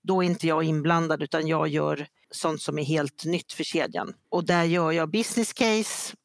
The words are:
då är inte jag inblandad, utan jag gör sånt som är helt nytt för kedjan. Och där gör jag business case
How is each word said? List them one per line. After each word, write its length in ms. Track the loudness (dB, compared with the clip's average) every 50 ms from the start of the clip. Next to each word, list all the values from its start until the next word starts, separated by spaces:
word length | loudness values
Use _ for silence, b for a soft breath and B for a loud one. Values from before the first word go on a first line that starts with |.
| -2
då 200 | 0 2 2 2
är 40 |
inte 200 | 2 2 2 2
jag 180 | 2 2 2 2
inblandad, 580 | 2 2 2 2 4 4 4 2 2 0 -2 -2
utan 240 | -2 -2 0 0
jag 220 | 2 2 2 0 0
gör 380 | 0 0 0 0 -2 -2 -6 -10 _ _ _ _
sånt 320 | -8 -4 -2 -2 -2 -2 -4
som 160 | -4 -4 -2
är 60 | -2
helt 400 | 0 0 0 0 -2 -4 -6 -4
nytt 280 | -2 -2 -2 -4 -8 -8
för 120 | -8 -6
kedjan. 500 | -2 -2 -2 -2 -2 -2 -6 -6 -6 -10 -16 _ _
Och 160 | -4 -2 2
där 180 | 2 2 4 4
gör 280 | 2 2 2 2 2 2
jag 180 | 0 0 0
business 420 | 0 -2 -2 0 0 -2 -2 -2 -2
case 640 | 0 0 2 2 2 0 -2 -4 -6 -8 -8 -10 -14 _